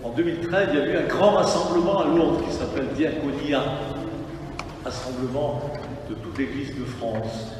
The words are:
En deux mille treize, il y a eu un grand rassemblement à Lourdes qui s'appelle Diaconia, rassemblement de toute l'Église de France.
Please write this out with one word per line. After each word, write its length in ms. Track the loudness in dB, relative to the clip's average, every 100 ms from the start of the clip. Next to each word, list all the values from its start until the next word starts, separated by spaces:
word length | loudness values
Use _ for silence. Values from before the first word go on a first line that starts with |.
En 60 | -6
deux 120 | 0
mille 180 | 0 0
treize, 280 | 0 2 4
il 80 | 2
y 20 |
a 20 | 2
eu 120 | 0
un 100 | 0
grand 240 | 6 6
rassemblement 680 | 8 4 4 4 4 4 4
à 40 | 4
Lourdes 400 | 6 4 2 0
qui 80 |
s'appelle 360 | -2 -2 -2 -2 0
Diaconia, 680 | 0 0 -2 -4 0 0 0 -2 -4 -6 -6 -6 -8 -10 -10 -10 -10 -8
rassemblement 800 | -8 -6 -6 -4 -2 0 0 -2 -4 -6 -8 -10 -8
de 60 |
toute 240 | -8 -8 -4
l'Église 400 | -4 -2 -6 -6
de 80 | -8
France. 680 | -4 -4 -2 -4 -6 -8